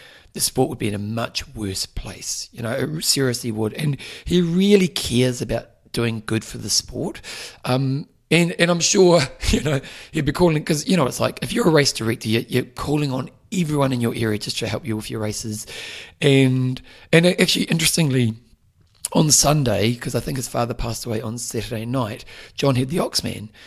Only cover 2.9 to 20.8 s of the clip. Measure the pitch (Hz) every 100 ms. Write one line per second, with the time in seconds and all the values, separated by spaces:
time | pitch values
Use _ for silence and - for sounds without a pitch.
2.9 | 160 - 139 131 120 120 107 110 - 151
3.9 | 135 - - - 175 170 175 202 202 185
4.9 | - - 120 127 123 113 117 - _ _
5.9 | - 117 113 - 110 - 117 107 - -
6.9 | - 165 - - - - - - 127 135
7.9 | 135 - _ - 160 170 - 170 170 -
8.9 | 202 180 170 135 - - - 147 139 -
9.9 | - - 156 143 - 175 151 - 151 -
10.9 | 185 123 - 117 - 131 240 214 156 139
11.9 | - 113 123 110 113 123 127 - - -
12.9 | 151 147 131 - - - 185 156 147 135
13.9 | 123 117 110 113 104 - - 110 101 -
14.9 | 107 - 120 107 104 113 107 - - -
15.9 | - - - 151 135 131 127 127 127 -
16.9 | - - 165 175 185 180 - - 165 160
17.9 | - 151 127 117 113 _ _ _ _ _
18.9 | _ - - 156 - 143 151 123 95 110
19.9 | 120 135 120 117 135 120 123 117 -